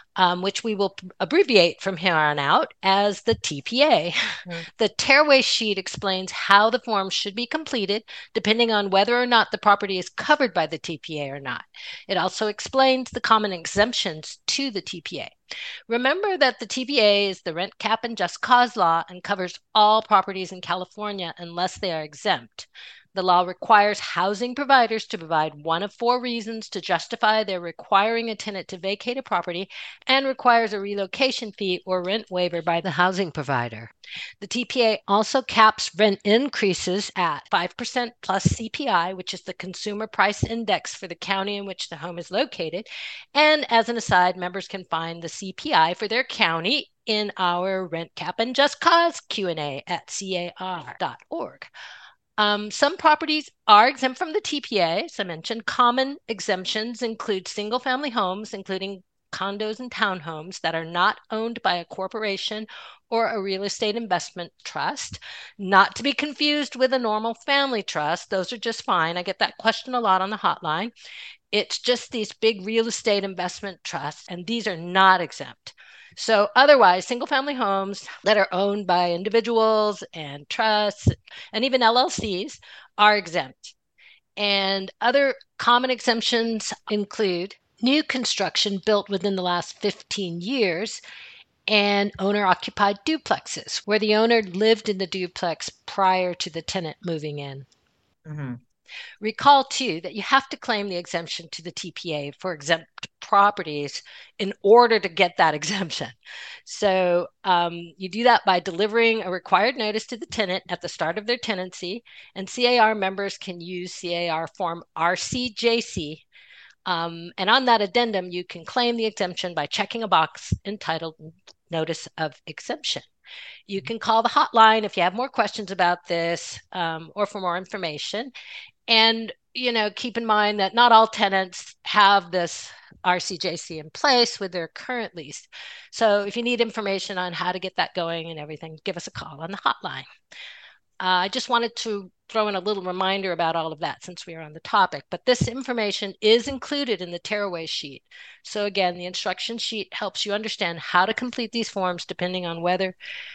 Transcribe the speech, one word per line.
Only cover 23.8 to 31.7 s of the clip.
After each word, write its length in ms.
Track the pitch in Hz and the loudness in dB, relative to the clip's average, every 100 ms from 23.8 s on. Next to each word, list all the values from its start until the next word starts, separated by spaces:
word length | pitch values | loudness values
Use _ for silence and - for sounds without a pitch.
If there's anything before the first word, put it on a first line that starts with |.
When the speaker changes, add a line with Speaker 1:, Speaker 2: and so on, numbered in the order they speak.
| 208 202 | 6 2
Speaker 1:
housing 580 | - 165 190 202 247 247 | -4 -2 -2 -2 -4 -4
providers 500 | 269 269 226 220 - | 4 4 4 0 -6
to 120 | 196 | -10
provide 460 | 160 160 156 147 | -2 0 0 -4
one 200 | 156 165 | -4 -2
of 100 | 202 | -4
four 260 | - 240 247 | -2 0 0
reasons 480 | 247 233 214 226 - | -2 -6 -6 -10 -10
to 100 | 196 | -8
justify 640 | 180 170 - 226 214 214 202 | -2 -2 -2 0 2 2 0
their 160 | 185 | -4
requiring 680 | 170 - - 196 220 233 226 | -6 -12 2 4 4 0 -4
a 60 | 214 | -6
tenant 320 | - 196 - | -8 -8 -10
to 100 | 185 | -8
vacate 380 | 190 202 240 254 | -6 -6 -6 -8
a 80 | |
property 460 | - 180 175 175 196 - - - - | -2 -2 -2 -6 -8 -12 -16 -8 0
and 220 | 269 269 | 2 2
requires 460 | 254 247 233 220 | 2 4 4 4
a 80 | 202 | -2
relocation 720 | 202 202 190 - 262 - 220 | -6 -4 -6 0 0 0 -8
fee 280 | - 196 | -6 -4